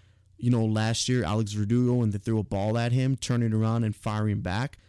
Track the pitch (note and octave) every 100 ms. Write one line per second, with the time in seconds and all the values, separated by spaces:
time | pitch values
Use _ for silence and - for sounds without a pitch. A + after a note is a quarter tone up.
0 | _ _ _ - A#2+ A#2+ A2 A2 A2 A2+
1 | - B2+ E2+ G#2+ G#2 G#2 G2+ A#2+ B2 B2
2 | A2 G#2 A2+ A2 G2 G2+ G#2+ A#2 A#2 B2+
3 | C3 C3 - A#2+ A#2 A2 A2 A#2 A2 -
4 | A2+ G#2+ G#2+ F#2+ F2+ G2 C#3 -